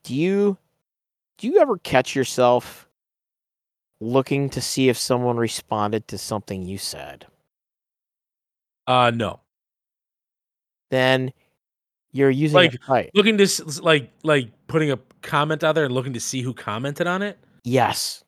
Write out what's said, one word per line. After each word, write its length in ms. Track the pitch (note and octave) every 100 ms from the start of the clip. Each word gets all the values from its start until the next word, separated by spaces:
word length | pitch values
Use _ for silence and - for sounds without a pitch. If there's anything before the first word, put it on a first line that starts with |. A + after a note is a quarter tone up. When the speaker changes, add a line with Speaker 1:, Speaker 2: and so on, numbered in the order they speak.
Speaker 1:
do 120 | -
you, 440 | C3 F3 G3+ G3+ F#3+ _ _ _ _ _ _ _ _
do 80 | A3
you 120 | F#4+
ever 180 | D4 F#3+
catch 360 | - C3 -
yourself 720 | C3+ B2+ - B2 A#2+ - - _ _ _ _ _ _ _ _ _ _ _ _
looking 480 | A2+ C3 C3 C#3 C#3
to 100 | C3
see 280 | - - C3
if 80 | A#2
someone 380 | - B2 B2 A#2
responded 680 | A2+ - - G#2+ G#2 A2 -
to 100 | G2
something 440 | - G#2+ - G2
you 140 | F#2 G2
said? 480 | - D2 C#2 C2 - _ _ _ _ _ _ _ _ _ _ _ _ _ _ _ -
Speaker 2:
Uh, 240 | B2+ A#2+
no. 260 | A#2 G2+ - _ _ _ _ _ _ _ _ _ _ _ _ _ _ _
Speaker 1:
Then 420 | C3 B2+ C3 B2+ _ _ _ _ _ _ _ _
you're 180 | C3 C#3
using 260 | C3 D3+ E3+
Speaker 2:
Like, 180 | E3+
Speaker 1:
it 60 | B2 -
right. 220 | B2+ F2
Speaker 2:
looking 220 | G3 G#3 G#3+
to 60 |
s-, 160 | G3 -
s-, 200 | D#3+ C#3
like, 300 | E3+ D#3 A#2+ _
like, 280 | D#3 D3 A2+ _ -
putting 240 | D#3+ D#3
a 80 | B2+ _ _
comment 400 | - D3+ D3+ D#3
out 120 | D#3+
there 100 | D#3
and 100 | C#3+
looking 200 | B2 B2+
to 60 | A#2
see 200 | - C3
who 140 | B2
commented 520 | A#2+ - G#2+ C#3 C#3+ F3
on 140 | F#3
it? 180 | G#3 G3 _ _
Speaker 1:
Yes. 600 | A#2+ B2+ G#2+ - - -